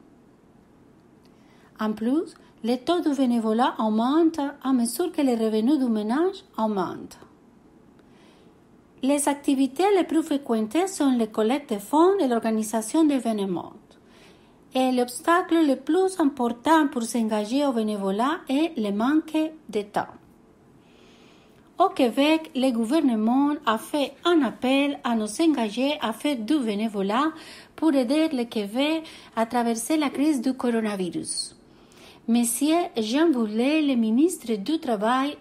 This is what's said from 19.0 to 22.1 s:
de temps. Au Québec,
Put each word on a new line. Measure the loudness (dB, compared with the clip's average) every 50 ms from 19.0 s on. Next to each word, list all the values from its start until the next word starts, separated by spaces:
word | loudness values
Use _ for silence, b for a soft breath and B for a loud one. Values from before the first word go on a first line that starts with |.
| 0 2 2 0 0 0 -2 -2 -2 -2 -4 -12 -14 -6
de | -6 -6
temps. | -6 -2 -4 -4 -4 -4 -10 -20 -20 -20 -20 -20 _ -20 _ _ _ -20 -20 B B B B B B B B B B B B B B B B B B B _ 0
Au | 0 2
Québec, | 4 2 2 2